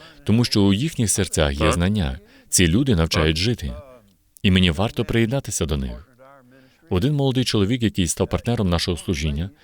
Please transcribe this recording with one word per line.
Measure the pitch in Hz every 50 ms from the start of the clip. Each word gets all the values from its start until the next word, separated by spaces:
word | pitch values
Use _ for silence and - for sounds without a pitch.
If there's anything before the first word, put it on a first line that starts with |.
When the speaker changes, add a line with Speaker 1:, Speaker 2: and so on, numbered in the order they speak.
| - - - - -
Speaker 1:
тому | - 104 120 120
що | - - 107 98
у | 98 98
їхніх | 104 143 165 - - 117 98
серцях | - - 92 - - - 78 71 71
є | 73
Speaker 2:
Так. | 78 80 120
Speaker 1:
знання. | 85 87 95 107 107 80 65 67 - - - - - _ -
Ці | - - 92
люди | 80 85 117 147 135 107
навчають | 80 82 85 - 90 78 80 78
Speaker 2:
Так. | 78 90
Speaker 1:
жити. | 120 117 - - 67 64 - - - - - _ _ _ _ _ _ _ - -
І | 101
мені | 92 95 92 87
варто | 76 85 101 117 - - 117
приєднатися | - 113 117 117 107 131 139 - - - - 92
до | 67 -
них. | 71 65 64 58 60 - _ _ _ - - - - - - 131 - - _ _ _ _ _
Один | 196 180 - 147 151
молодий | 139 135 135 120 131 123
чоловік, | - - 110 98 95 127 127 117
який | 98 - - 90
став | 78 - - 95 -
партнером | - 87 - 117 120 117 104 90
нашого | 85 82 - 98 87
служіння, | 80 - - 90 71 78 78 71 73 87 98 - _